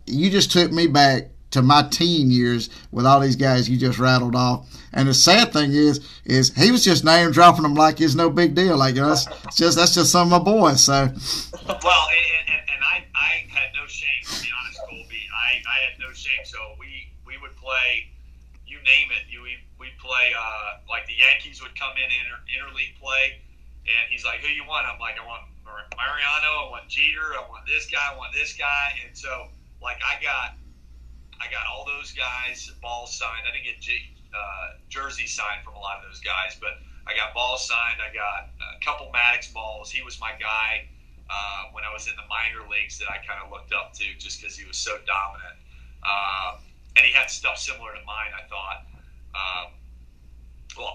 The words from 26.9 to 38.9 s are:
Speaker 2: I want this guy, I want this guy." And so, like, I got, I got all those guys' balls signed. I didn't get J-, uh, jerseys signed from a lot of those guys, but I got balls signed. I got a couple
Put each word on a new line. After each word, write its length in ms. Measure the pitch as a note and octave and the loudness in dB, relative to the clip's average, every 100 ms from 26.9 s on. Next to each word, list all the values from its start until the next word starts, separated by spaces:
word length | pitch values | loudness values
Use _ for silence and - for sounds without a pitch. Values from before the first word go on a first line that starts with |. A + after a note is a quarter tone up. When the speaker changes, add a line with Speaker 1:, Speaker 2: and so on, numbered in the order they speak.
| - - D3+ D#3 | -2 -2 -2 -8
Speaker 2:
I 80 | C3+ - | -10 -14
want 180 | A2+ - | -16 -8
this 200 | D3 - | -8 -6
guy, 220 | C#3+ C#3+ | -6 -6
I 40 | C3+ | -8
want 180 | A#2+ | -10
this 200 | D3+ D3 | -8 -8
guy." 440 | - C#3+ C#3+ C#3+ C#3 A#2+ | -6 -4 -4 -4 -8 -16
And 100 | - | -16
so, 320 | C3 B2+ - - - - | -14 -14 -16 -20 -20 -16
like, 160 | B2 A#2+ | -14 -8
I 180 | B2 C#3+ | -8 -6
got, 360 | D3+ C3 A#2+ - - - - - - - - - | -6 -6 -8 -14 -20 -20 -20 -20 -20 -20 -20 -16
I 100 | A#2+ | -12
got 140 | B2 | -10
all 220 | A2+ B2+ B2+ | -10 -10 -12
those 260 | - - | -12 -12
guys' 580 | B2+ B2 B2 B2 - - - | -10 -8 -8 -10 -12 -18 -16
balls 340 | A#2+ A#2+ A#2+ - | -12 -12 -12 -12
signed. 320 | A#2 A2+ A#2 | -10 -8 -10
I 80 | A#2 | -10
didn't 80 | |
get 160 | A#2+ A2+ | -12 -12
J-, 320 | - A#2+ - - - | -10 -10 -10 -20 -16
uh, 460 | G#2 G2+ G2 F2+ - - | -14 -12 -12 -16 -18 -16
jerseys 400 | D3 C3+ - A2 | -12 -12 -10 -10
signed 320 | - G#2 G2+ | -8 -8 -10
from 100 | G2 | -14
a 60 | G2+ | -14
lot 160 | G2 G2+ | -14 -14
of 60 | |
those 160 | F#2+ F#2 | -16 -14
guys, 340 | F#2+ F#2 F#2+ - | -8 -6 -8 -10
but 240 | G#2 G#2 - - G#2 | -12 -12 -18 -18 -10
I 80 | G#2+ | -6
got 160 | A2 | -6
balls 340 | A2+ A#2+ G#2 - | -4 -6 -6 -6
signed. 320 | A#2 A#2 A#2 | -6 -6 -8
I 140 | A2 | -10
got 400 | A2 G#2 G2 - - | -8 -8 -8 -14 -16
a 180 | G#2+ - | -18 -10
couple 260 | D3 | -8